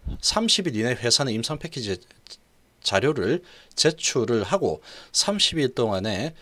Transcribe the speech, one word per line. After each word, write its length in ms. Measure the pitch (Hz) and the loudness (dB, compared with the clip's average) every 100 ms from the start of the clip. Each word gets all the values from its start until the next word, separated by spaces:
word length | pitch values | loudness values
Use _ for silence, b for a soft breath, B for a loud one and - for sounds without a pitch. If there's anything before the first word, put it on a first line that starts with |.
| - - | -10 -4
삼십 460 | - - 226 - 175 | -2 0 2 2 0
일 80 | 107 | 0
이내 160 | 117 | 0
회사는 420 | 120 120 - 135 | 0 2 2 2
임상 240 | 110 113 151 | -2 -4 -6
패키지 400 | 160 143 107 92 - _ - - _ _ _ _ | -8 -8 -6 -6 -8 _ -20 -20 _ _ _ _
자료를 580 | - 98 135 143 95 175 B B B - | 0 2 2 2 0 0 B B B 0
제출을 680 | 156 160 - 135 113 117 | 0 2 0 0 2 2
하고 380 | 98 190 120 76 B B B | 2 0 0 -2 B B B
삼십 460 | - - 202 - 165 | -2 0 2 0 2
일 180 | 131 - | 0 2
동안에, 580 | 113 95 107 95 147 160 | 0 0 0 -2 -4 -8